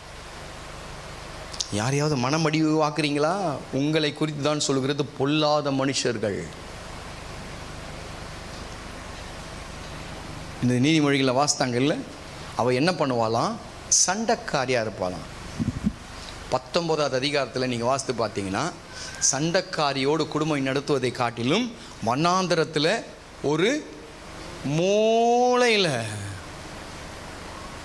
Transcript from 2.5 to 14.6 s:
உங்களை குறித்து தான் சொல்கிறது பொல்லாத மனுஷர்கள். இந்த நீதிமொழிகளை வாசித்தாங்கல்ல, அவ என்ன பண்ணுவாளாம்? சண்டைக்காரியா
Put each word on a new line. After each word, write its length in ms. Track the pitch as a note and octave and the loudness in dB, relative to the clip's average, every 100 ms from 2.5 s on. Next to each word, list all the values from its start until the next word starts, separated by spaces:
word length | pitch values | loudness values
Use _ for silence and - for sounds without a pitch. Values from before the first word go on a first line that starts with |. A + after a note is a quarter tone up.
| D#3 D#3 D#3 D3 D3+ D3+ C#3+ D3+ F#3+ F3+ B2+ - | 4 4 4 2 2 0 2 2 2 -2 -4 -4
உங்களை 420 | C3+ C#3+ D#3 D3 | -2 2 2 0
குறித்து 300 | C#3 D#3 D3 | 0 -2 0
தான் 160 | C#3 D3+ | 0 0
சொல்கிறது 460 | D3 C3+ C3 D3 B2+ | 2 2 2 0 -4
பொல்லாத 640 | - C3+ D#3 D3+ D3+ C#3+ | 0 2 4 4 2 2
மனுஷர்கள். 720 | C3+ C3+ B2+ C3 A2+ G#2+ F2 D#2+ - - - - - - - - - - - - - - - - - - - - - - - - - - - - - - - - - - - - - - - - - | 2 2 2 0 0 0 -2 -6 -10 -14 -12 -12 -12 -12 -12 -12 -12 -12 -12 -12 -12 -12 -10 -10 -12 -12 -12 -12 -12 -12 -10 -12 -12 -12 -12 -10 -12 -10 -12 -10 -10 -10 -10 -10 -10 -10 -10 -10 0
இந்த 260 | B2 B2 C#3 | 2 6 6
நீதிமொழிகளை 440 | D#3+ D3 C#3 C3+ | 6 6 6 4
வாசித்தாங்கல்ல, 640 | B2 D3 - C3 A#2+ C#3 A#3+ C4 - - - - - | 4 2 2 2 4 4 2 -4 -12 -12 -12 -6 0
அவ 140 | A#2 | 4
என்ன 220 | B2+ E3 | 4 4
பண்ணுவாளாம்? 640 | E3 C#3+ A#2+ A2 A2+ E3+ A3+ - - - - - | 2 2 2 2 2 2 -2 -10 -14 0 4 4
சண்டைக்காரியா 800 | G3 A3+ A3 - D3+ | 2 2 0 0 0